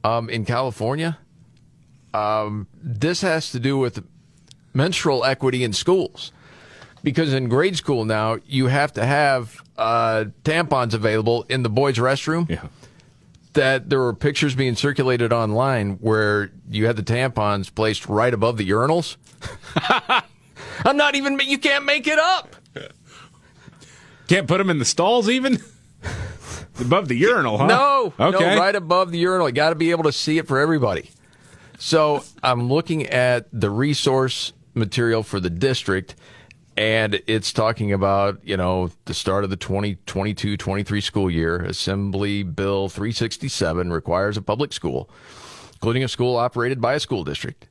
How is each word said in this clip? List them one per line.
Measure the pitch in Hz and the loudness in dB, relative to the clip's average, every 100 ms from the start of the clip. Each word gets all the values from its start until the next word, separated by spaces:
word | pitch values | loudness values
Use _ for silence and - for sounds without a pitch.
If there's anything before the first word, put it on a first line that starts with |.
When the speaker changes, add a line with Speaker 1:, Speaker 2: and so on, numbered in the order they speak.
Speaker 1:
um, | 110 117 113 | 0 0 -2
in | 117 | -4
California. | 104 120 131 - 110 147 165 160 _ _ - _ _ _ _ _ _ | -2 -2 -2 -2 -4 -2 -4 -6 _ _ -20 _ _ _ _ _ _
Um, | 107 107 107 107 107 98 - | -2 0 0 -2 -6 -10 -12
this | 160 110 151 175 | -10 -2 -2 0
has | 190 160 - | 0 -2 -4
to | 127 | -4
do | 127 139 | -2 0
with | 123 - - - _ _ _ - _ | -2 -4 -16 -20 _ _ _ -20 _
menstrual | 131 165 175 165 131 | 0 0 0 0 2
equity | 131 131 131 123 | 2 2 0 0
in | 120 | -2
schools. | 98 - 95 95 - - - - - - - - - | 0 2 2 0 -8 -18 -18 -20 -20 -20 -20 -20 -6
Because | 147 139 156 | -2 0 0
in | 135 123 | 0 2
grade | 127 185 170 | 2 2 0
school | - 131 | -2 -2
now, | 110 107 110 113 - | 0 0 0 -2 -2
you | 135 127 | 0 2
have | 139 147 | 2 0
to | 208 | 0
have, | 120 143 147 131 113 - - - | 0 2 2 2 -2 -14 -18 -4
uh, | 113 117 113 110 107 - | 0 2 2 0 -4 -4
tampons | 147 160 160 135 117 | -2 0 0 0 0
available | 110 110 110 110 117 - | 0 2 2 2 0 -2
in | 131 | -2
the | 120 | 0
boys' | 107 139 120 | 2 2 2
restroom. | 127 139 - 165 170 | 0 0 -2 -2 -2
Speaker 2:
Yeah. | 82 - - - - - _ _ _ _ | -6 -8 -20 -20 -20 -20 _ _ _ _
Speaker 1:
That | 147 135 135 - | 2 4 2 0
there | 135 | 0
were | 123 | 0
pictures | 104 147 147 147 | 0 -2 0 0
being | 131 131 113 | 0 0 0
circulated | 143 135 135 135 117 | 0 2 2 2 2
online | 117 110 110 135 127 101 95 | 2 2 2 2 0 -2 -2
where | 123 110 104 104 101 - - | 0 2 2 2 -2 -10 -8
you | 107 110 | 0 0
had | 110 | 0
the | |
tampons | 104 117 131 113 104 101 92 | -2 0 0 0 0 -2 -4
placed | - 110 104 - | 0 0 0 -2
right | 104 123 | 2 2
above | 117 113 117 | 2 0 0
the | 95 | 0
urinals. | 104 131 165 - - - - - - - | 2 2 0 -2 -12 -20 -18 -16 -16 -6
<laughs> | - - 285 - 254 - _ _ - - - 247 | -4 0 -2 0 -2 -2 _ _ -20 -16 -2 2
I'm | 285 | 4
not | 294 285 | 2 2
even, | 277 277 | 0 0
you | 269 277 | 0 0
can't | 302 277 | 2 0
make | 277 294 302 | 0 0 2
it | 302 | 2
up. | 330 359 - - _ - - - - - - - - - - - - - - - - | 2 0 -4 -20 _ -16 -16 -20 -20 -20 -20 -20 -20 -20 -20 -20 -20 -20 -20 -20 0
Speaker 2:
Can't | 185 135 | 0 2
put | 185 | 2
'em | 196 | 2
in | 156 | 2
the | 120 | 0
stalls | - 180 240 208 | 2 4 4 2
even? | 254 262 247 - - _ _ - - | 2 2 0 -4 -20 _ _ -10 -10
<laughs> | - - - - - - | -10 -14 -16 -16 -14 -8
Above | 123 180 160 | 0 0 2
the | 120 | 2
urinal, | 196 240 127 107 | 4 4 2 2
huh? | 139 | 4
Speaker 1:
No, | 240 277 277 214 - | 6 4 2 0 2
Speaker 2:
Okay. | 180 190 175 | 2 4 4
Speaker 1:
no, | 202 | 4
right | 190 | 2
above | 202 165 180 185 | 0 2 2 2
the | 170 | 0
urinal. | 175 185 151 | 2 2 2
You | |
gotta | 123 156 | 2 2
be | 160 165 | 2 0
able | 170 | 2
to | 156 | 0
see | 135 - 160 | 0 0 -2
it | 160 | 0
for | 135 | 2
everybody. | 151 147 117 87 - _ _ _ - - - - | 2 2 2 -2 -8 _ _ _ -20 -20 -20 -12
So | - 160 151 143 - - | 0 2 4 0 -6 -2
I'm | 131 120 120 | 0 2 2
looking | 139 - 156 135 | 0 0 -4 0
at | 127 127 123 - | 2 2 2 -2
the | 113 104 | -2 -2
resource | 107 143 143 - 131 131 - - - _ | 2 0 2 2 2 0 -4 -8 -12 _
material | 123 104 - 117 113 | -4 -2 0 0 0
for | 104 101 | -2 -4
the | 90 | -4
district, | 85 135 123 - 95 - - - - - - _ - | 0 0 0 0 -2 -4 -20 -20 -20 -20 -20 _ -2
and | 110 113 110 101 - | 0 2 0 -2 -2
it's | 110 - | -2 -2
talking | - 110 113 104 | 0 0 0 -2
about, | 98 98 98 101 95 | 2 2 2 0 -2
you | - 95 | -6 -2
know, | 90 92 90 - | 0 0 -2 -6
the | - | -10
start | 90 - 95 | -6 -2 -2
of | 98 | -2
the | 95 | -6
twenty | - 98 104 90 - | -4 -4 -4 -6 -8
twenty-two | 95 101 101 104 101 | -4 -4 -4 -4 -4
twenty-three | - 98 101 104 | -4 -4 -2 -4
school | - 104 95 | -2 0 0
year, | 82 82 87 | 0 0 -2
Assembly | 90 - - 98 101 98 101 101 | -4 -4 -4 -2 -2 -2 -2 -2
Bill | 92 76 98 98 98 | -6 -4 -2 -2 -4
three | - 107 | -4 -6
sixty-seven | 113 113 - 135 - 85 85 87 | -4 -4 -4 -8 -2 -2 0 -2
requires | 82 - 87 101 104 | -4 -2 -2 0 -4
a | |
public | 95 110 147 | -4 -4 -4
school, | - 73 64 - - - - - - - | -4 -4 -4 -8 -20 -20 -20 -20 -20 -20
including | - 110 123 | -6 -2 -2
a | 127 | -4
school | - 123 120 | -2 0 0
operated | 123 120 120 131 | 0 -2 -2 0
by | 117 | 0
a | 147 | -2
school | - 104 | -2 -4
district | 71 71 - - - | -4 -8 -10 -12 -20